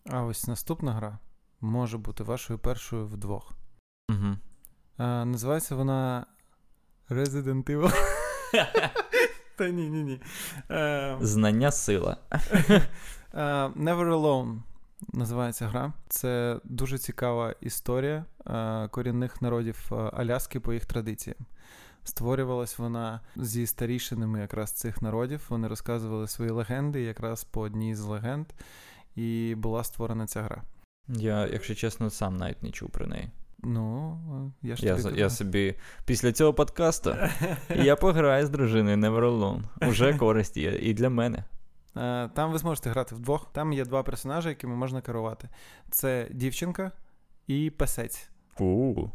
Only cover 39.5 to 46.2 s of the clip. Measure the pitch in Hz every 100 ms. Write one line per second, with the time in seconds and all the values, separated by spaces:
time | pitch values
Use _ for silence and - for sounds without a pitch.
39.5 | 101 104 - 151 110 131 147 113 110 98
40.5 | - 80 - - 107 127 120 120 110 101
41.5 | - - - - - 123 123 120 - 156
42.5 | 160 165 151 127 123 123 113 120 147 -
43.5 | - 156 143 123 131 127 - 131 156 170
44.5 | 143 127 120 131 131 123 117 110 113 117
45.5 | - - - - - 135 127